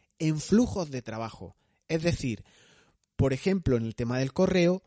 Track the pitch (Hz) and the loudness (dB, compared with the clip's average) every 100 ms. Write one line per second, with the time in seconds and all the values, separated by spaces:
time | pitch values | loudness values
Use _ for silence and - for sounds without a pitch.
0 | _ - 156 156 - 214 247 196 151 127 | _ -4 -2 -2 2 2 2 -2 -6 -8
1 | 110 110 113 - 92 _ _ _ - 160 | -10 -8 -10 -10 -18 _ _ _ -6 -2
2 | 170 - 131 107 - _ _ _ _ _ | 0 -2 -4 -6 -10 _ _ _ _ _
3 | _ - 135 131 190 196 143 120 113 110 | _ 0 0 2 0 0 2 0 0 -4
4 | 120 127 131 - 185 180 175 185 | -4 -2 -2 2 2 4 2 2